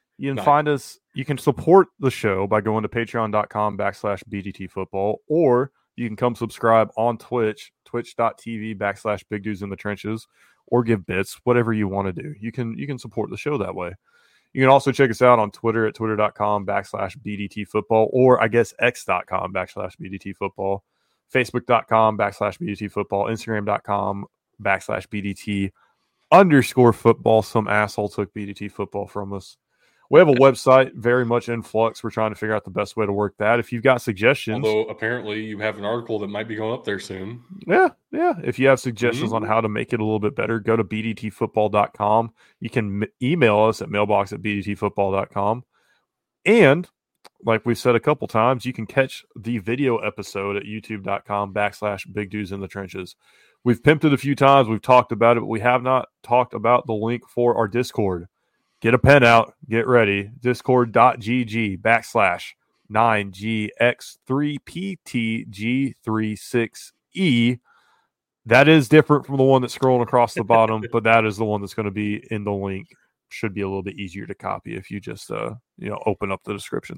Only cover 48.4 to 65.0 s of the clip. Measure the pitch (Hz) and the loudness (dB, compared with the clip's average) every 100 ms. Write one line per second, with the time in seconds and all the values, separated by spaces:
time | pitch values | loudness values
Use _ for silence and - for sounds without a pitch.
48.4 | 120 127 123 123 107 - 131 - _ - | 0 0 -6 -10 -4 -2 -2 -4 _ -14
49.4 | 107 117 95 127 135 113 107 - 101 98 | -8 -6 -4 -2 0 0 -4 -8 -10 -6
50.4 | 101 101 104 107 - 107 95 98 - 101 | -4 -6 -8 -14 -10 -10 -6 -6 -4 -4
51.4 | 101 101 104 - 104 98 - 98 98 104 | -4 -2 -4 -4 -6 -6 -10 -10 -8 -8
52.4 | 95 98 95 98 95 95 92 - _ _ | -8 -10 -10 -10 -12 -12 -14 -18 _ _
53.4 | _ _ 123 113 147 156 156 139 139 139 | _ _ 0 2 4 4 2 2 -2 2
54.4 | 139 139 110 110 - 127 120 104 117 120 | 6 6 4 0 4 4 4 2 4 2
55.4 | 107 110 120 123 127 131 - _ - 120 | 0 -2 0 0 0 -2 -2 _ 0 0
56.4 | 120 110 113 123 - 110 110 120 _ - | 0 -2 2 2 0 -4 -4 -6 _ 0
57.4 | 120 113 110 120 123 - 98 90 87 _ | 0 2 0 -2 -4 -2 -2 -4 -10 _
58.4 | _ _ _ _ 117 120 135 143 120 113 | _ _ _ _ 2 4 8 8 8 6
59.4 | 107 _ - 113 117 123 104 101 101 127 | 4 _ -4 -2 4 4 4 0 -4 -6
60.4 | 123 120 - 127 120 117 123 120 104 127 | -4 -2 2 2 4 4 4 4 -4 -2
61.4 | 113 113 107 92 110 113 - 117 95 87 | -2 -4 -4 -2 0 0 0 0 0 -2
62.4 | - - _ _ - 107 117 107 101 92 | -10 -20 _ _ -4 0 2 0 -4 -8
63.4 | 107 110 104 - 120 117 - - - 135 | -6 -4 -4 0 0 0 -12 -18 -6 -4
64.4 | 147 143 - 165 196 180 | -4 -6 -12 -10 -10 -10